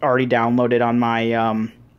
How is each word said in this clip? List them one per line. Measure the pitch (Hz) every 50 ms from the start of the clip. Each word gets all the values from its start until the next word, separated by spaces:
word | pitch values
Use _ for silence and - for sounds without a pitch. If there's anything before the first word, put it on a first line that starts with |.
| -
already | 139 127 127 131
downloaded | 123 123 117 117 117 120 123 123 117 123 117 120
on | 117 120 120
my, | 120 117 117 113 113 113 117
um, | 113 113 113 110 110 110 113 - - - - _